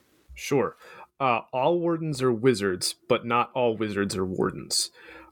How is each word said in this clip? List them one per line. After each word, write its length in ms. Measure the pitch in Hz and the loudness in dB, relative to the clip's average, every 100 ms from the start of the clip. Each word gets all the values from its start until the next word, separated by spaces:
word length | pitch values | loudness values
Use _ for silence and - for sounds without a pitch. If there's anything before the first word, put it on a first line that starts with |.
| _ _ _ | _ _ _
Sure. 420 | - - 143 95 - - - - _ | -14 -2 0 0 -4 -20 -20 -20 _
Uh, 260 | 135 113 - | 0 0 -2
all 260 | 127 143 175 | 0 2 2
wardens 420 | 170 165 160 131 | 0 -2 -4 0
are 120 | 131 | 0
wizards, 640 | 110 131 107 101 90 - - - | 4 4 4 0 0 -4 -8 0
but 180 | 120 120 | 0 2
not 260 | 120 117 135 | 0 0 0
all 220 | 123 110 | 0 0
wizards 400 | 107 101 98 95 | -2 0 0 0
are 80 | 92 | -4
wardens. 680 | 92 95 - - - - - - - - | 0 -2 -2 -4 -2 -4 -8 -20 -20 -20